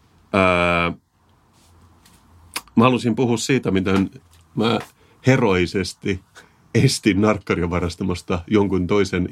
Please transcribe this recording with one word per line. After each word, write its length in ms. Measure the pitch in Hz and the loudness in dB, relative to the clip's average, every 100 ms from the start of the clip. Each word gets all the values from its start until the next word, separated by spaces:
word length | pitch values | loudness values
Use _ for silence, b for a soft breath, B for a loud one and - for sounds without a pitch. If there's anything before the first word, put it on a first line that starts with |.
| _ _ _ | _ _ _
Ää, 600 | 101 92 87 87 87 85 85 _ _ _ _ _ _ _ _ _ _ _ _ _ - - - - - | 0 2 2 2 0 -2 -4 _ _ _ _ _ _ _ _ _ _ _ _ _ -20 -18 -16 -4 2
mä 80 | |
halusin 300 | 123 120 117 113 | 2 2 0 -2
puhua 200 | 123 113 | 0 -2
siitä, 340 | - 131 120 | 0 -2 0
miten 400 | 95 95 98 95 - - _ _ | -2 0 0 0 -4 -20 _ _
mä 240 | - 110 110 - b b b - | -4 -2 -2 -6 b b b 2
heroisesti 920 | 131 110 90 85 101 90 - 101 95 - B B B _ | 2 2 2 0 -2 -6 -6 -6 -6 -10 B B B _
estin 460 | 117 131 - 110 95 | 2 2 2 0 2
narkkaria 500 | 107 107 - 104 87 | 2 0 -2 -4 -2
varastamasta 680 | 104 87 - 95 90 - 90 85 | -2 -4 -4 -6 -6 -6 -6 0
jonkun 400 | 104 101 95 87 | 0 2 0 0
toisen 420 | 104 95 90 90 | 0 0 -2 -4